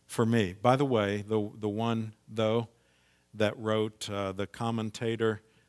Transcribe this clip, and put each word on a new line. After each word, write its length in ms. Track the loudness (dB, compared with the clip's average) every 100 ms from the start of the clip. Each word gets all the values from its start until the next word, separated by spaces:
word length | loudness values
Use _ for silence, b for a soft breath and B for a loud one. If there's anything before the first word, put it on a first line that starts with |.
| _
for 180 | 0 4
me. 300 | 4 2 2
By 140 | 2 4
the 100 | 4
way, 380 | 2 2 0 0
the, 240 | -2 -2 -4
the 120 | -4
one, 440 | -2 -2 -2 -4 -10 -10
though, 400 | -2 0 0 -2 b b b b b b
that 240 | 0 0 0
wrote, 520 | -2 0 0 -4 -8
uh, 240 | -4 -4
the 120 | -4 -8
commentator 960 | -4 -4 -2 -4 -4 -4 0 0 -2 b b